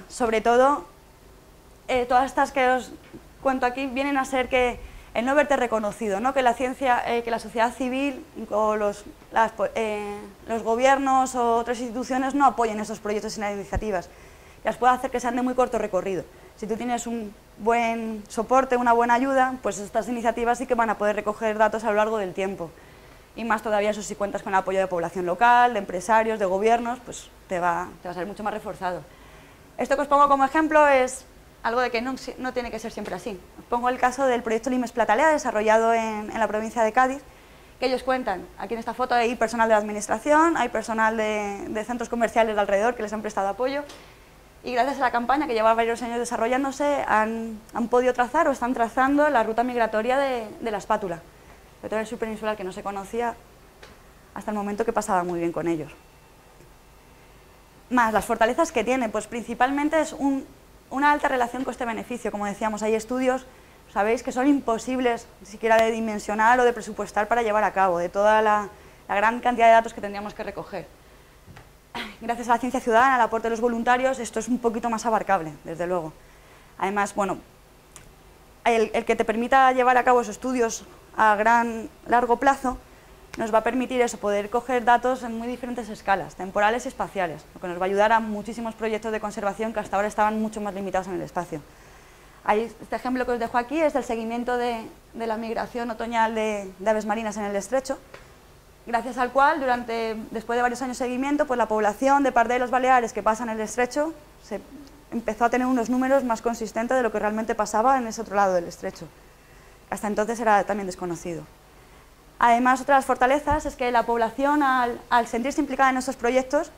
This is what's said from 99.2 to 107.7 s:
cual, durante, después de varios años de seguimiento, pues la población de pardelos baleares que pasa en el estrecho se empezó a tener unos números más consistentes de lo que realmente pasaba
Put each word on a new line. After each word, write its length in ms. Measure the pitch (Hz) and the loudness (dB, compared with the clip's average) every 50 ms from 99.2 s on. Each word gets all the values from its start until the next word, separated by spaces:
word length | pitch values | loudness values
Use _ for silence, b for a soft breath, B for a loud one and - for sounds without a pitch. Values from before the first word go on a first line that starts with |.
| 247 247 | -2 0
cual, 280 | 247 269 277 294 330 311 | 4 4 4 4 4 2
durante, 560 | 269 254 247 240 233 233 226 226 226 220 220 220 220 - | 0 0 0 -2 -2 -4 -4 -4 -4 -4 -6 -8 -8 -8
después 260 | - 233 220 - 233 | -10 -10 -6 -2 -2
de 60 | 240 247 | 0 2
varios 180 | 247 240 240 | 0 0 -2
años 160 | 269 254 247 | -6 -6 -4
de 80 | - 247 | -4 -4
seguimiento, 400 | 240 247 254 269 285 294 294 294 | -4 -2 -2 -2 -2 0 0 0
pues 120 | - 247 240 | 0 2 0
la 80 | 220 | 0
población 560 | 220 214 214 214 202 208 - 269 269 277 285 277 | 0 2 2 2 0 0 2 2 4 4 4 4
de 80 | 254 | 4
pardelos 400 | 247 240 226 226 247 247 247 233 | 4 4 2 4 2 0 0 0
baleares 420 | 262 254 254 254 262 247 233 220 - | 0 2 4 4 4 4 4 0 -4
que 80 | 214 | -2
pasa 220 | 196 214 220 220 247 | 0 0 0 0 -2
en 60 | 220 | -6
el 100 | 220 220 | -4 -6
estrecho 540 | 214 214 - 240 247 247 - 294 302 330 320 - - - - - | -6 -6 -2 -2 -2 -2 0 -2 -2 -2 -4 -10 -18 -20 -20 -20
se 200 | - - 214 - - - - - - - - - - - | -14 -10 -10 -10 -10 -12 -20 -20 -20 -20 -20 -20 -16 -8
empezó 340 | - 233 226 - 220 - 240 | -8 -6 -4 -4 -2 2 2
a 40 | 240 | 2
tener 160 | 254 254 254 | 2 2 0
unos 240 | 254 262 247 226 226 | 2 0 0 0 0
números 320 | 254 254 254 262 269 277 254 | 0 0 2 4 4 2 2
más 180 | 240 226 220 | 2 -4 -2
consistentes 560 | - 233 233 226 220 208 - 226 233 233 262 | -2 -4 -4 -4 -8 -6 -4 -4 -2 0 2
de 60 | 262 240 | 2 2
lo 80 | 214 | 0
que 80 | 214 208 | 0 0
realmente 340 | 196 208 214 220 226 226 226 | -2 -2 -2 -2 -2 -2 -2
pasaba 460 | 220 208 - | -2 -2 0